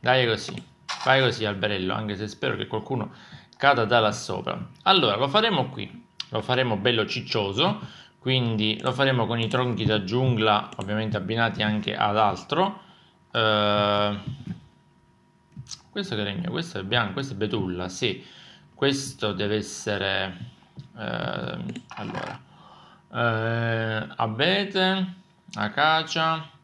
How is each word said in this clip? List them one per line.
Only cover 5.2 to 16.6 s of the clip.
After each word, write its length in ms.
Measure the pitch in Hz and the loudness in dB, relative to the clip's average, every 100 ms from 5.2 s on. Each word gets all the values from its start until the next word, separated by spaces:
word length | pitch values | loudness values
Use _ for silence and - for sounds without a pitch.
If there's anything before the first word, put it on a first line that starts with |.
| 139 | 2
faremo 400 | 202 226 175 127 | 2 2 0 -2
qui, 360 | - 104 - - _ - | -6 -10 -12 -20 _ -6
lo 100 | 110 | -6
faremo 340 | 110 127 123 104 | 0 2 2 2
bello 300 | 110 117 104 | 2 2 0
ciccioso, 720 | - 107 117 98 98 170 208 - - - _ | -2 -2 -2 0 0 0 0 -8 -16 -20 _
quindi 580 | - 131 120 110 107 107 | 0 2 2 0 0 0
lo 100 | - | -2
faremo 340 | 135 135 127 110 | 2 2 4 2
con 140 | 117 | 0
i 80 | 113 | 0
tronchi 380 | 127 123 117 107 | 0 0 0 2
da 180 | 107 | 2
giungla, 640 | 92 117 131 117 110 104 - - | 0 0 2 4 4 4 2 -10
ovviamente 400 | 101 107 110 104 | -4 -2 -2 -2
abbinati 480 | 95 113 117 - | -2 0 0 2
anche 320 | 107 107 107 - | 0 0 -2 0
ad 220 | 107 104 | 2 4
altro. 640 | 107 90 - 151 196 208 - - _ _ _ | 2 2 -2 0 0 -2 -18 -20 _ _ _
Eh, 840 | 117 110 107 104 104 104 101 104 101 - - - - - _ _ _ _ _ _ _ _ - - - - | 0 4 4 4 4 4 4 2 -2 -6 -10 -10 -12 -14 _ _ _ _ _ _ _ _ -18 -16 -16 -12
questo 260 | - 196 110 | -8 -4 -2
che 80 | |
regno? 260 | 101 101 175 | -2 -2 -4
Questo 300 | 127 | -4